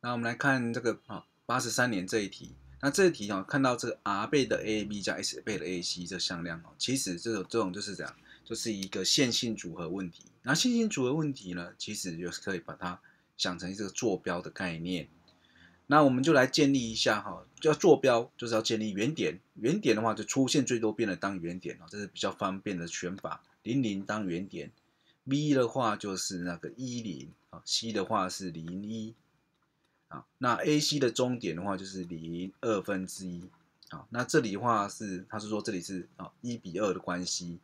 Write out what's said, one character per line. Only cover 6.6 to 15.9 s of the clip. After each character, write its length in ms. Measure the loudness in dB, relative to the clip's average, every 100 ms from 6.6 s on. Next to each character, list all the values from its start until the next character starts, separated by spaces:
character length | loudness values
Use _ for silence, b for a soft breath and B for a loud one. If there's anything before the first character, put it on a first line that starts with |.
哦， 100 | -12 -6
其 180 | -2 0
实 200 | -2 -4
这 180 | -2
种， 100 | -4 -2
这 100 | 0
种 140 | 0
就 80 | -2
是 160 | -8 -8
这 80 |
样， 100 | -10 -12 B B
就 100 | -10
是 180 | -6 -4
一 140 | -4 -4
个 180 | -4
线 280 | 2 4 4
性 240 | 2 -2 -4
组 180 | -8
合 140 | -8 -6
问 200 | -4 -6
题。 180 | -10 -20 _
那 120 | -2
线 160 | 2 2
性 180 | 2 2
组 140 | 2
合 100 | 0
问 200 | 2 0
题 220 | -4 -8
呢， 180 | -8 -10 -10
其 160 | -10
实 240 | -6 -6 -6
就 140 | -6
是 100 | -6
可 140 | -6
以 60 | -6
把 140 | -6
它 260 | -8 -8 -8 b b b _
想 220 | -2 -2
成 160 | -8
这 80 | -6
个 80 | -6
坐 260 | -2 0 0
标 240 | -2 -4
的 80 | -6
概 300 | -6 -4 -4
念。 300 | -4 -4 -6 _ _ b b b b b
那 160 | _